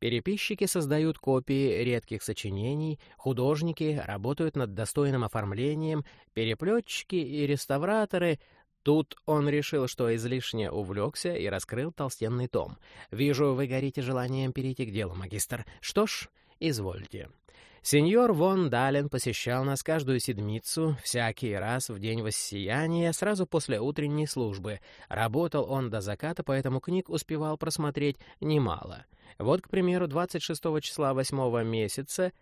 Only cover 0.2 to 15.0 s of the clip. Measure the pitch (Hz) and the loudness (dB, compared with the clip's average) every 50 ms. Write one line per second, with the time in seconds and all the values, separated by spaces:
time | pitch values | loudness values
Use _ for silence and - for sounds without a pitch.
0.2 | - 180 208 208 - - 220 - 202 185 - 185 151 139 151 151 160 160 156 - | 0 0 -2 0 -2 -4 0 0 0 2 2 0 2 2 2 4 4 2 0 0
1.2 | - 135 131 131 127 - 139 135 139 127 92 101 117 123 120 117 - - 120 104 | 0 2 2 2 2 2 2 2 4 2 2 2 2 2 0 0 -2 -4 -6 -6
2.2 | - - 107 - - 104 98 98 107 123 143 151 156 156 151 - - - - - | -4 -4 -6 -4 -4 -4 -2 -2 -2 -2 -2 -2 -2 -4 -4 -6 -10 -20 -20 -4
3.2 | - 135 131 117 123 139 156 147 165 170 156 - 160 156 151 143 - - 104 98 | -2 -2 0 2 2 2 2 2 0 -2 0 0 0 0 0 -2 -2 -4 -6 -4
4.2 | 101 123 143 - 165 156 - 139 127 101 98 90 110 - - 147 143 139 135 127 | -2 -2 0 0 0 0 0 0 -2 -2 -2 -4 -4 -2 2 2 2 2 2 2
5.2 | 117 107 - 113 104 101 101 104 127 143 151 151 156 156 160 151 139 - - - | 0 0 -2 -2 -2 -2 -2 -2 0 0 0 0 -2 0 -2 -2 -4 -6 -12 -20
6.2 | - _ _ 110 113 113 110 - 156 185 220 240 226 - - - - - 190 175 | -20 _ _ 0 0 0 0 0 0 0 0 0 0 -2 -8 -8 -6 -2 -2 -2
7.2 | 151 123 139 147 143 139 143 135 - - 135 139 156 190 214 220 214 196 - 180 | -2 -2 -2 0 2 2 2 0 0 0 0 0 2 2 2 2 2 2 0 2
8.2 | 175 170 151 - - _ _ - _ _ _ _ _ 143 147 156 147 - - - | 2 2 2 0 -4 _ _ -20 _ _ _ _ _ 4 4 4 4 0 -6 -10
9.2 | _ - 151 151 143 147 143 147 143 - - 135 127 123 - - 123 117 113 117 | _ 2 2 4 4 4 2 2 0 0 0 0 0 0 0 0 2 2 2 0
10.2 | 113 120 131 127 120 - - 113 104 87 - 107 101 90 101 101 101 139 - - | 0 -2 -2 -2 -2 -4 -2 -2 -2 -2 -2 -4 -4 -2 -2 -2 -2 -2 -2 -4
11.2 | - 175 175 - 87 101 92 95 - - 113 120 139 170 165 - 147 131 - - | -4 -2 -2 -2 -2 -2 -2 -2 -4 -4 -4 -4 -4 -4 -4 -4 -4 -6 -4 -2
12.2 | 110 110 123 123 127 123 - 104 71 - - - - - - - - - - 107 | -2 0 0 0 -2 0 0 -2 -2 -2 -8 -14 -18 -20 -20 -20 -16 -10 -2 0
13.2 | 139 143 139 123 147 143 131 127 143 123 131 131 139 139 - 147 127 123 135 127 | 2 2 4 4 4 2 4 2 0 0 0 -2 -2 -2 -2 -2 -2 -2 -2 -2
14.2 | 123 127 131 131 135 131 127 139 127 131 127 - 131 110 98 110 | -2 -2 -2 -2 -2 -2 -2 -2 -2 -2 -2 -4 -4 -4 -2 -2